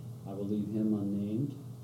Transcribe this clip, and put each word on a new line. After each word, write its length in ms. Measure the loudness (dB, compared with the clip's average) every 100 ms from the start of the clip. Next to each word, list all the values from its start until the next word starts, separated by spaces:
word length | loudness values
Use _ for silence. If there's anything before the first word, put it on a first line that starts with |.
| -10 -10 -8
I 40 |
will 140 | -4 0
leave 220 | 0 2
him 260 | 2 4
unnamed, 600 | 4 2 0 2 0 0 -4 -10 -10